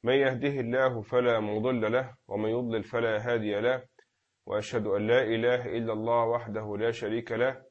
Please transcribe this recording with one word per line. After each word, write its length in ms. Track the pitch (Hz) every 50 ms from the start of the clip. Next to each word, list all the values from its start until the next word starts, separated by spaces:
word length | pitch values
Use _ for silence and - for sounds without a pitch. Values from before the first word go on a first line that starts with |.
من 100 | - 117
يهده 480 | 131 139 139 131 131 120 127 143 143 135
الله 420 | 123 113 120 131 131 131 123 113
فلا 380 | 104 - - 123 123 120 117 113
مضل 520 | 107 104 104 110 110 127 127 120 110 107
له، 240 | 113 127 135 123 - _ _ -
ومن 200 | 98 104 107 110
يضلل 360 | 113 120 123 117 113 110 101
فلا 480 | - - 117 117 113 110 107 113 123
هادي 280 | 120 117 107 107 104 101
له، 240 | 110 123 131 127 - _ _ - _ _ _ _ _ _ _ _ _
وأشهد 400 | - - 107 104 - - 117 104
أن 200 | 104 95 101 104
لا 160 | 107 120 127
إله 440 | 131 110 113 113 117 120 123 123 117
إلا 260 | - 85 117 117 113
الله 320 | 110 107 110 117 117 117 117
وحده 520 | 113 117 120 113 110 104 110 107 104 104
لا 140 | 101 110 117
شريك 420 | 117 117 117 104 110 117 117 -
له 300 | 117 113 123 131 131 - - -